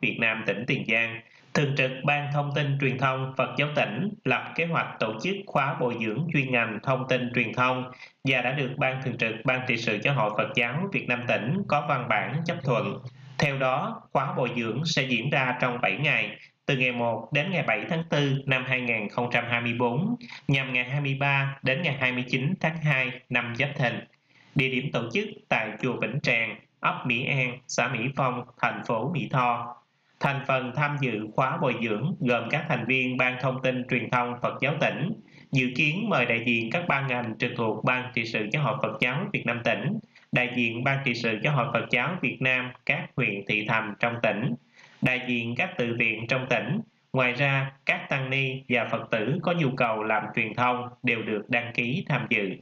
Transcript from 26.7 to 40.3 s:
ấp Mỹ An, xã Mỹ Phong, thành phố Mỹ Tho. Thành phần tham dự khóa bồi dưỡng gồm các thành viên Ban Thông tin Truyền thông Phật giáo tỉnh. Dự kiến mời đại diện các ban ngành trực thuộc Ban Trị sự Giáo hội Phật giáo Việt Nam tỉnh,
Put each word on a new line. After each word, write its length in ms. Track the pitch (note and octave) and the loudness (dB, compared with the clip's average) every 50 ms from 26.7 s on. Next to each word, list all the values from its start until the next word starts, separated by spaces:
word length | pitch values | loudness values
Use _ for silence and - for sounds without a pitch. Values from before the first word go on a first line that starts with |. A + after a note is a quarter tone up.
| _ _ | _ _
ấp 220 | - D#3+ F3+ - - | 0 0 0 0 -2
Mỹ 180 | C#3 A#2+ A#2 C3+ | -2 -2 0 0
An, 340 | - C#3 C3+ B2+ B2 C3 C#3 - - | 0 0 0 0 0 -2 -6 -10 -4
xã 200 | - - A#2 B2 | 0 0 0 0
Mỹ 100 | C3+ A2 A2+ C#3 C#3 | 0 -2 -2 -2 0
Phong, 280 | - C#3 B2+ B2 B2 A#2+ - - - | 0 0 0 0 -2 -6 -10 -4 -2
thành 220 | - A#2 A2 G#2 G2+ | 0 0 0 -2 -4
phố 240 | - B2 A2 A#2 C#3+ F3+ | -2 -2 0 0 -2 -2
Mỹ 140 | - G#2 - | -2 -2 0
Tho. 460 | - C3+ B2 B2 A#2+ A#2 - - - - _ _ _ _ _ _ _ - | 0 2 2 2 2 0 -4 -8 -12 -14 _ _ _ _ _ _ _ -2
Thành 240 | - D3 C#3 C3 A2+ | 0 0 0 0 0
phần 260 | - C3+ C3 B2 B2 A#2 | 0 0 0 0 -2 0
tham 200 | D3 D3+ D3 D3 C#3 | 0 0 0 0 0
dự 120 | C3 B2 A2 G#2 G#2+ G#2+ - | 0 0 0 -2 -4 -2 0
khóa 200 | - C3+ C3 D3 | 0 0 2 2
bồi 180 | E3+ D#3+ C3 A#2 A2 A2+ | 0 0 0 0 0 0
dưỡng 300 | A2+ G#2+ G#2 B2 E3 F#3+ - | 0 0 0 0 -2 -2 0
gồm 280 | C#3+ A#2+ A#2+ A#2 A2 A2 | 2 2 2 2 2 0
các 140 | C#3 D3+ E3+ - | -2 -2 0 0
thành 160 | D3 A#2 A2 B2 | -2 0 0 2
viên 280 | C3 C3 B2+ B2+ B2+ | 2 2 2 0 0
Ban 200 | B2 B2+ B2+ B2+ B2+ - | 2 2 0 0 0 0
Thông 200 | C#3 B2+ B2+ - | 0 0 0 0
tin 220 | C3 B2+ B2+ A#2+ - | 0 0 0 0 0
Truyền 200 | C3 A#2+ A2+ - | 0 0 0 2
thông 240 | - B2 A#2+ A#2+ A#2+ - - | 2 2 2 0 -2 -2 -2
Phật 120 | A2 G#2 - | -4 -2 0
giáo 140 | - C3+ - - | -2 -2 0 2
tỉnh. 320 | - A2 F#2+ A2 C#3+ F#3+ A3+ - - - - - - - - | 0 0 0 0 -2 -4 -4 -6 -10 -16 -20 -20 -8 -2 0
Dự 140 | C3+ B2+ B2+ B2+ | 0 2 2 2
kiến 320 | C3+ D#3 D3 D#3 F#3+ A3+ A3+ | 0 0 0 0 0 0 2
mời 180 | F3+ C#3 A#2+ | 2 2 4
đại 160 | A2+ A#2 A#2 A2+ | 2 2 2 2
diện 240 | B2 A#2+ A#2 A#2 - | 2 2 2 2 0
các 140 | - F3 F3 F3 | -2 0 0 0
ban 180 | D3+ C3+ C3+ | 0 0 0
ngành 280 | C3+ B2 B2 A#2 A2+ A2 - | 0 -2 -2 -2 -4 -4 -4
trực 120 | B2+ A#2+ - | -4 -2 -2
thuộc 280 | - A#2 A2 G#2 - - | 0 0 0 0 0 0
Ban 260 | B2+ B2 B2+ A#2+ A#2 - | 2 2 0 -2 -4 -4
Trị 100 | A#2 A2+ | -4 -4
sự 240 | A#2 - A2 G#2+ G#2 - | -2 -2 -2 -2 0 0
Giáo 100 | D3+ D3 | 0 2
hội 140 | A2+ G#2+ - - | 0 0 0 -2
Phật 160 | G#2+ - - | -2 -2 0
giáo 260 | - B2 B2+ D3+ G3 G#3 - | 0 0 0 -2 -2 -4 -4
Việt 140 | C3 - | -4 -2
Nam 140 | A#2 A#2+ A#2 A#2 | -2 -2 0 0
tỉnh, 340 | A#2+ A2 G2 A2 D3+ G#3 A3+ - - _ - - _ | 0 0 0 0 -2 -2 -4 -6 -10 _ -20 -6 _